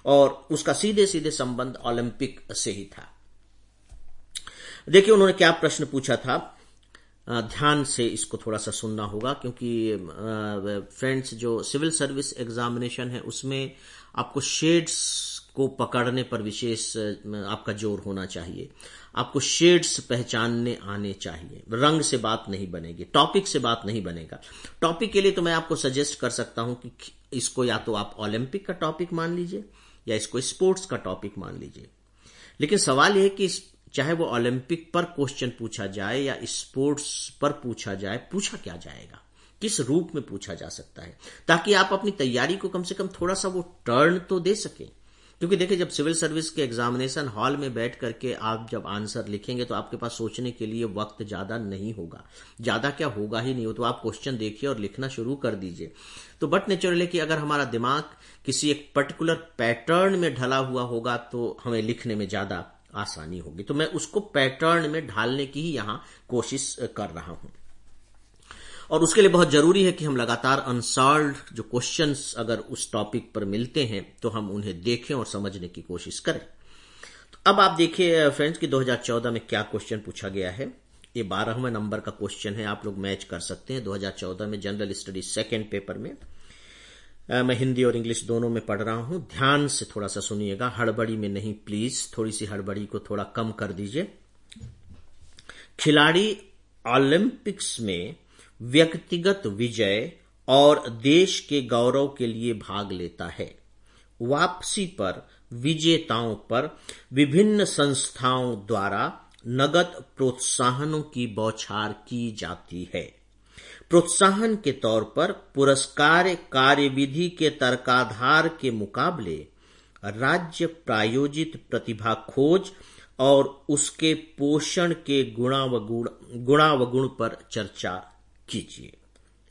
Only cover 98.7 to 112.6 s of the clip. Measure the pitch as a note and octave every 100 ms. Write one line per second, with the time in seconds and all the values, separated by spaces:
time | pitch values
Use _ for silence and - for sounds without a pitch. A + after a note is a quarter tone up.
98.7 | C#3 E3 E3 - F3 F3+ G3 A2 G2+ A#2+
99.7 | A2 G2+ G2+ D3 - _ _ - C3+ C#3+
100.7 | D3 B2 A2+ C3 D#3+ F#3+ - - C#3+ A#2+
101.7 | A#2+ B2 C3+ C#3 C#3 A#2 A2 A#2 G#2+ -
102.7 | G2 G2+ F#2 E2+ - F2 - F#2+ - -
103.7 | _ - _ _ - A#2+ C#3+ F3+ - -
104.7 | - F#2 - F#2+ F2+ - _ - A#2+ C3+
105.7 | D#3+ D#3+ E3 - A#2 A#2 G#2 - A#2 D3+
106.7 | - - - - B2+ D3 D#3 G#3+ G#3 F#3+
107.7 | - C#3+ C3+ - - B2+ B2+ B2 A2 G2+
108.7 | G#2+ G2 G2+ C#3+ - - _ A#2 B2+ D3
109.7 | E3 F3 - - - C3 A#2+ - - B2
110.7 | C3 D3+ D#3 D3 B2+ A#2 G2+ A2 G#2+ -
111.7 | G2+ G#2+ G2+ - B2 A#2 G#2 E2+ F2